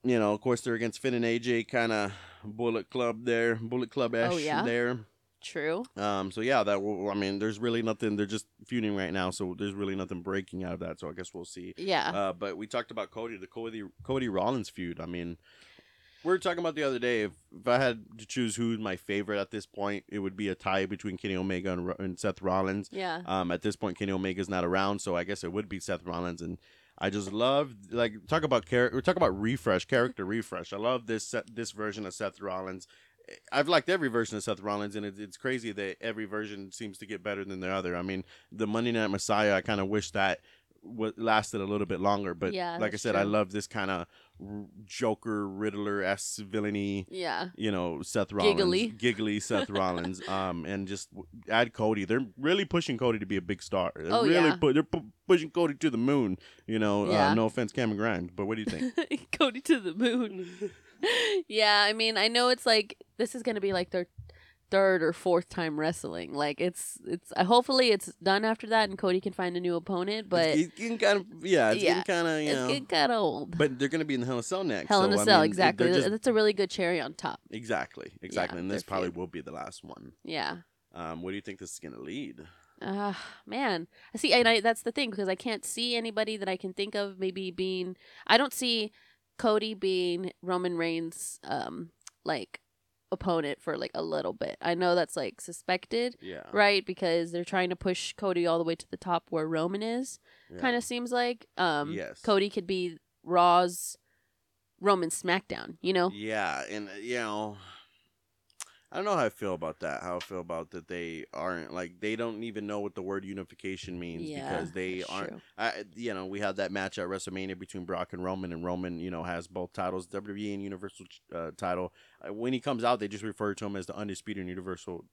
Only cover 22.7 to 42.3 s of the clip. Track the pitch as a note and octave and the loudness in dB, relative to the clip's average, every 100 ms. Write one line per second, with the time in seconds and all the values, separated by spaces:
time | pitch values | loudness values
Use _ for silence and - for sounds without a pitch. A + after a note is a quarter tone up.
22.7 | G2 G2 F#3+ F#3 E3 F3+ F#2+ F2 F2 G#2+ | -2 -4 -6 -4 -6 -2 -2 0 0 -2
23.7 | G2 G#2+ F2 G2 F#2+ F#2+ F#2 F2+ F#2 F2 | -2 -6 -4 -2 -2 -2 -4 -2 0 2
24.7 | F#2 G2 G2+ - F2 F2 G2+ F2 F#2+ G#2 | 2 2 0 -2 -2 -2 -4 -4 -6 -6
25.7 | F#2+ - F2 E2+ E2+ F2+ E2+ E2+ F2 _ | -8 -6 -6 -4 -4 -4 -6 -8 -10 _
26.7 | _ _ - G2+ G2+ F#2+ G#2 B2 C#3 C#3+ | _ _ -4 -2 -2 -4 0 2 2 0
27.7 | G#2+ G2 A#2 A#2 G#2+ - D#3 D3+ B2 - | -8 -6 0 0 -2 -2 -2 2 0 2
28.7 | B2 B2 C3 D3+ F#3 C3+ F#2+ A2 C3 - | 4 4 4 2 4 2 2 0 0 2
29.7 | F#2 - C3 B2 - F#2+ A2+ G#2 F#2 F2 | 2 4 2 2 0 -4 -2 -4 -8 -8
30.7 | G2+ A2+ B2+ A2 A2 - A#2+ - A2+ A#2 | -4 0 -2 -2 -4 -4 -6 -8 -10 -10
31.7 | G#2 G#2+ G2+ G2 - G#2 - G2 F#2 F#2 | -6 -6 -6 -8 -6 -6 -6 -6 -4 -6
32.7 | F#2 - - _ _ - - - C3+ C#3+ | -8 -14 -20 _ _ -20 -20 -2 0 4
33.7 | E3+ - F#3 C#3 A#2 A2+ G#2+ G#2+ F#2+ G2+ | 2 4 0 2 0 0 -2 -4 -4 -2
34.7 | G2+ G#2 G#2 G#2 G2 G#2 - C3 B2+ A2+ | -4 -4 -6 -8 -8 -14 -8 -4 -4 -6
35.7 | G2+ G2 F2 A2+ G#2+ G#2 G#2+ G#2+ G2+ G2 | -6 -6 -6 -6 -6 -6 -6 -6 -10 -12
36.7 | - G#2+ F#2+ G2+ G2+ G2 G2+ G2 F#2+ F#2 | -10 -12 -12 -10 -8 -4 -4 -6 -4 -2
37.7 | F#2+ F#2 F2 F#2 F#2+ - - _ G#2 G#2+ | -2 -2 -2 -2 -4 -6 -18 _ -6 -2
38.7 | A2 A#2+ A#2 G#2+ G2 - G#2 G#2 G2 G#2 | 0 0 2 0 0 2 4 4 4 2
39.7 | G#2 F#2+ G#2+ - G#2 F#2+ E2 _ _ _ | 0 2 0 -2 0 0 0 _ _ _
40.7 | _ - A#2 A2 - A2+ G#2+ G#2 G#2+ G2 | _ -16 -6 -6 -2 4 4 2 -4 -2
41.7 | G#2 F#2+ F#2 G2+ G2+ G2 | -2 0 2 2 2 0